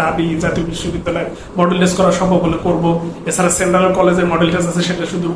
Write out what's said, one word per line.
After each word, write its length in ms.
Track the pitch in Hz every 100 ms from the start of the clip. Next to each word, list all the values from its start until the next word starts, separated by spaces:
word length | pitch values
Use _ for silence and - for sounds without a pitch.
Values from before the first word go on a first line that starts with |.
ঢাবি, 260 | 160 165 165 156
জাতীয় 220 | 170 156 165
বিশ্ববিদ্যালয়ের 580 | - 170 160 - 170 165 - - 185
মডেল 200 | 175 175
টেস্ট 140 | 180 -
করা 140 | 180
সম্ভব 280 | 180 185 175 165
হলে 120 | 160 180
করবো। 220 | 165 170 170 170 - -
এছাড়া 220 | 160 180 175
সেন্ট্রাল 260 | 185 185 185
কলেজের 340 | 190 180 180 175
মডেল 160 | 165 165
টেস্ট 160 | 180 170
আছে, 100 | 170
সেটা 240 | 175 170 160
শুধু 160 | 185 170